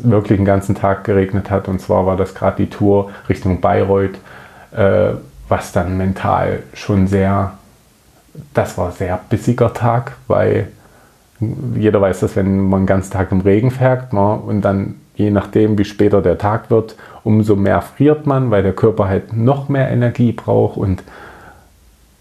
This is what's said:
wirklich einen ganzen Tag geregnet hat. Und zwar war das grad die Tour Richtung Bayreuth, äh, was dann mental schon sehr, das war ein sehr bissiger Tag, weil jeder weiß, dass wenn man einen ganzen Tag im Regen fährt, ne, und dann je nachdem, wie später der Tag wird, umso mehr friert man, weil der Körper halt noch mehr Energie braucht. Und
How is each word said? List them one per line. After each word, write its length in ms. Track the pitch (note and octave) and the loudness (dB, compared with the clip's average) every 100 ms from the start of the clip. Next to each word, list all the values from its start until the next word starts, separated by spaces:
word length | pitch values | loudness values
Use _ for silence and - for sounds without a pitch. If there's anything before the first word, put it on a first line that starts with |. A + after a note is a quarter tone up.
wirklich 340 | A#2+ G#2 G#2 G2 | 2 2 2 2
einen 80 | G2 | 2
ganzen 300 | G2 - G2 | 0 0 -2
Tag 260 | G2 G2 | -2 -2
geregnet 480 | - G2 F#2+ G2 F#2+ | 0 0 0 -2 -2
hat. 160 | G2 F#2+ | -4 -2
Und 140 | F#2+ | -6
zwar 260 | - F#2+ F#2+ | 0 0 2
war 100 | F#2 | 0
das 200 | F2+ - | -2 -2
grad 240 | F#2+ - | -4 -2
die 100 | G2 | -4
Tour 400 | - G2+ G2+ G2 - - | 0 2 2 0 -6 -6
Richtung 320 | F#2 G2 F2+ | -4 -2 0
Bayreuth, 540 | F#2+ G2+ G2 G2 G2 F#2+ - - - - - | 2 2 2 2 0 -4 -16 -20 -20 -20 -12
äh, 440 | - G2 G2 - - - - - | -2 2 2 0 -2 -10 -20 -4
was 260 | F#2 - | -4 -2
dann 260 | G2 F2 F#2 | -4 -2 -2
mental 640 | F#2+ F#2+ G2+ F#2 F#2 F#2+ - | -2 -2 -2 0 0 -4 -8
schon 340 | - - G2+ F#2+ | -12 -2 0 2
sehr, 460 | G2 F#2+ G2 F#2+ - - _ _ _ _ _ _ - - | 2 2 0 -2 -8 -20 _ _ _ _ _ _ -20 -8
das 240 | - G2+ - | -4 -4 -4
war 80 | E2+ | -6
ein 60 | |
sehr 280 | - F2+ F2+ - | -6 -6 -6 -4
bissiger 460 | G#2+ - A#2+ A#2 | -4 -2 0 0
Tag, 420 | - A#2 A#2 B2 - - | 0 0 0 -4 -10 -2
weil 420 | G2 G#2 G#2 G2+ - - _ _ _ _ - A2 - B2+ A2+ | 0 2 0 -4 -10 -20 _ _ _ _ -8 -6 -6 -6 0
jeder 240 | G#2+ G#2 | 2 4
weiß, 200 | G2 - | 2 0
dass 140 | G2 | -2
wenn 260 | - F#2+ F#2+ G2 | 0 0 2 2
man 140 | F#2+ | 2
einen 60 | F#2+ | 2
ganzen 260 | F#2+ F#2 | 0 -2
Tag 180 | F#2+ F#2 | -4 -2
im 120 | F#2+ | 0
Regen 280 | G2 G#2 B2+ | 2 4 2
fährt, 440 | - C3 B2+ - | 2 0 0 -2
ne, 200 | G2+ G2+ | 0 0
und 280 | G#2 G#2 G#2 | 0 -2 -2
dann 320 | G2+ G2 G2 - - - | 0 0 -2 -8 -12 -2
je 140 | G#2 | 0
nachdem, 460 | G2+ - A2+ G#2+ G#2 | 2 0 2 2 2
wie 80 | |
später 380 | G2 - G#2 G2 | -2 0 2 4
der 160 | F#2 E2 | 2 0
Tag 320 | G#2 A2 - | 0 -2 0
wird, 260 | A2+ G#2+ - - - | 0 0 -8 -20 -8
umso 320 | A2+ G#2+ G#2+ G2+ | 0 2 2 2
mehr 260 | G2 F#2+ | 2 0
friert 440 | - - C#3+ D3+ D3 | -2 0 2 2 0
man, 240 | C3+ B2+ | -2 2
weil 120 | G2+ | 2
der 100 | F#2+ | 0
Körper 340 | F#2+ A2+ - G2 | 2 2 2 0
halt 300 | F#2+ - A2 | -2 -4 -2
noch 320 | A#2 C3+ C3+ | 0 0 -2
mehr 220 | C#3 C3 | -2 0
Energie 420 | A#2+ A#2+ A#2+ A#2+ | 0 0 2 0
braucht. 460 | A2 - A2 G#2+ - | 0 0 0 0 -2
Und 240 | G2+ F#2 - - - - - - _ _ _ _ _ _ | -4 -4 -6 -20 -20 -20 -20 -20 _ _ _ _ _ _